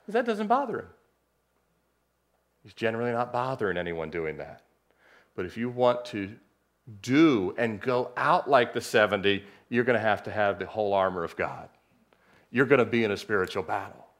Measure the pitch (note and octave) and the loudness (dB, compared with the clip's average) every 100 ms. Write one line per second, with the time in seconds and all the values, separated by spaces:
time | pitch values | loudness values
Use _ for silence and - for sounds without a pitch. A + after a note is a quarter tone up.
0 | - A3+ A#3+ G#3 G#3+ B3 C4+ D3+ F2+ - | -4 -2 -2 -2 0 0 0 -6 -10 -18
1 | _ _ _ _ _ _ _ _ _ _ | _ _ _ _ _ _ _ _ _ _
2 | _ _ _ _ _ _ G#2 - A2+ A2+ | _ _ _ _ _ _ -20 -4 -2 0
3 | A#2+ A#2 A#2+ A#2+ B2+ C3+ G#2 F2+ F2 E2 | -2 -2 -2 -2 -4 -2 -2 -2 -4 -6
4 | D#2+ E2 D#2+ D2 D2 - _ _ _ _ | -6 -6 -6 -6 -12 -16 _ _ _ _
5 | _ _ _ - F2+ G#2+ A#2+ B2 B2 B2 | _ _ _ -10 -8 -6 -6 0 2 2
6 | - G#2+ G2 A#2 _ _ _ _ - G#2+ | -4 -8 -8 -10 _ _ _ _ -20 -10
7 | G#2 C3+ D#3+ A#2+ F#2 - A#2 G#2 A#2+ B2 | 0 4 6 4 0 -2 -4 -4 -2 -2
8 | B2 - C3+ E3+ B2+ C3+ A#2 A#2+ - A#2 | -2 -2 0 2 4 4 4 -2 0 4
9 | G#2+ G2+ G2 G2 - - - A#2+ B2 A#2 | 4 4 2 0 -2 -20 -4 0 2 2
10 | G#2+ G2+ - G#2+ G#2 F#2+ F#2 A2 G#2 G2 | 2 0 -2 0 0 0 -4 -4 0 2
11 | F#2+ F#2 E2 - E2 C2 - _ _ _ | 2 0 -6 -4 -6 -6 -16 _ _ _
12 | _ _ _ _ _ A#2 C3 C#3 A2 A#2 | _ _ _ _ _ 2 6 6 4 2
13 | A2 G2 - G#2 F#2 G2+ F#2+ G#2 F#2+ - | 0 -2 -2 -2 0 -4 -4 -6 -8 -16
14 | - _ | -20 _